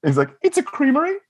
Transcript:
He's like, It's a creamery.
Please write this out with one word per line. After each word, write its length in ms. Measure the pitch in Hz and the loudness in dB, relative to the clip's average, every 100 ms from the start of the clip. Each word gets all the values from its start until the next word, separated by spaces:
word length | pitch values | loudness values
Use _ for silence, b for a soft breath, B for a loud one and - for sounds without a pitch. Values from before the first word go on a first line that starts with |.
He's 120 | 156 139 | 2 0
like, 140 | 139 - | 0 0
It's 160 | 381 370 | 0 0
a 40 | |
creamery. 540 | - - 269 269 339 392 | -4 -2 0 2 0 -6